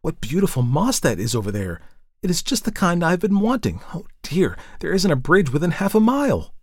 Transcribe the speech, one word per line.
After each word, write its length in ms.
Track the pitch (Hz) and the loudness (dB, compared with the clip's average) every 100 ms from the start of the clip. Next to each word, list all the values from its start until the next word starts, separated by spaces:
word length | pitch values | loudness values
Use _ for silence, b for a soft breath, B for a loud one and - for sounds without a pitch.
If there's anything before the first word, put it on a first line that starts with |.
What 200 | - 165 | -6 -6
beautiful 420 | 110 156 196 - | -4 0 0 2
moss 360 | 123 135 220 254 | 0 2 2 2
that 180 | 151 98 | 0 0
is 160 | 110 | -2
over 160 | 117 101 | -2 -2
there! 300 | 104 95 85 b b b _ | -4 -4 -8 b b b _
It 80 | 190 | -2
is 120 | 180 | -2
just 220 | - - | -2 -4
the 80 | - | -4
kind 320 | - 190 175 | 0 0 2
I 60 | 170 | 2
have 100 | 180 | 2
been 200 | 208 196 | 2 2
wanting. 400 | 208 254 - 80 - | 2 0 -2 -6 -10
Oh, 120 | 165 - - | -12 -14 -18
dear, 340 | - 156 160 - B B | -6 0 0 0 B B
there 120 | - | -2
isn't 180 | 185 185 | 0 2
a 60 | 139 | 0
bridge 340 | 127 180 165 | 4 4 4
within 200 | 135 175 | 0 0
half 220 | 160 196 | 0 0
a 60 | 220 | 4
mile. 540 | 220 269 285 107 - - | 4 2 0 0 -4 -14